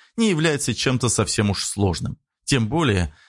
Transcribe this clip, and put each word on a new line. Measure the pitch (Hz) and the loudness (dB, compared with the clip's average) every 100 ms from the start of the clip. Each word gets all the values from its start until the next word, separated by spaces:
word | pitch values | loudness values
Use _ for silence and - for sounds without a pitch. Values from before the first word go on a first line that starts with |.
| _ - | _ -2
не | 226 | 0
является | 165 160 143 - | 2 0 0 -2
чем-то | 113 - 127 120 | -2 -2 0 0
совсем | - 107 - 104 | 0 0 0 0
уж | 95 | 0
сложным. | - - 98 82 - - _ _ | -4 0 0 0 -4 -8 _ _
Тем | - 135 110 | -2 0 0
более, | 151 151 101 82 - | 0 2 2 0 -6